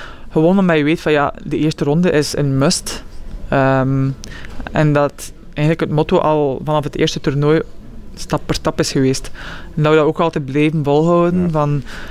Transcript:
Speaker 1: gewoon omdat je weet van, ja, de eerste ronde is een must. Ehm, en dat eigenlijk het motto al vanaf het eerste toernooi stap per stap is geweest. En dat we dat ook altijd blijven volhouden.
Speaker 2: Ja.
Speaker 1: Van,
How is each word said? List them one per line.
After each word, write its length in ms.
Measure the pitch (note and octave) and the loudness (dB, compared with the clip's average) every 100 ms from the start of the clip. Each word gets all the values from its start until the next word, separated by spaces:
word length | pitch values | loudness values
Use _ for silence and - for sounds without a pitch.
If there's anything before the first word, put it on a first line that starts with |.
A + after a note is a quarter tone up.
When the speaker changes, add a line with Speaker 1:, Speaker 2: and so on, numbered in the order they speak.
| - - - | -14 -14 -4
Speaker 1:
gewoon 300 | D#3+ D#3+ G3 | 2 4 4
omdat 180 | F3+ D#3+ | 4 4
je 60 | |
weet 180 | D3 F3 | 2 0
van, 100 | D#3+ | 2
ja, 220 | D3 C#3+ - | 2 2 -4
de 140 | - C#3+ | -6 0
eerste 260 | D#3 - | 0 0
ronde 280 | C#3+ D#3 F3+ | 0 2 4
is 260 | D3+ C#3+ - | 2 0 0
een 200 | C#3+ C3+ | 0 2
must. 460 | D3 - - - - - - - - | 2 0 -4 -10 -12 -12 -10 -8 -2
Ehm, 600 | C3+ C3 C3+ C3 C3+ C3+ C3+ - - - - - | 2 4 4 2 2 0 -4 -10 -12 -10 -8 -4
en 220 | - D3+ | 2 4
dat 380 | D3 C#3+ - - - - | 4 2 -2 -16 -16 -12
eigenlijk 260 | - D3+ D#3+ | -2 0 0
het 100 | - D3+ | 0 0
motto 200 | D#3+ F#3 | 2 2
al 440 | D#3 D3+ C#3+ B2+ C#3+ | 2 2 0 -2 -2
vanaf 180 | D3+ | -2
het 140 | C#3+ - | -2 0
eerste 240 | D#3+ D#3+ | -2 0
toernooi 400 | D#3 C#3 D3 D#3+ - - - - - - | -2 0 2 2 0 -12 -16 -14 -14 -12
stap 260 | - - - | -6 -4 -2
per 100 | D3+ | -2
stap 240 | E3 E3 | -2 -2
is 120 | D#3 | 0
geweest. 400 | C#3+ C3 C3+ - - - - - - | 2 2 0 -6 -10 -12 -12 -8 0
En 80 | |
dat 80 | D3+ | 4
we 60 | D#3 | 4
dat 100 | D3+ | 4
ook 120 | D#3+ | 2
altijd 260 | E3 D#3+ C3 | -2 -2 -2
blijven 380 | C#3+ D#3 D#3+ | 0 2 0
volhouden. 580 | C#3+ D3 E3 F3 F3 F3+ | 2 4 4 4 4 2
Speaker 2:
Ja. 80 | F3 | 0
Speaker 1:
Van, 340 | D#3 D3 D3 - - - | 0 0 -2 -4 -10 -12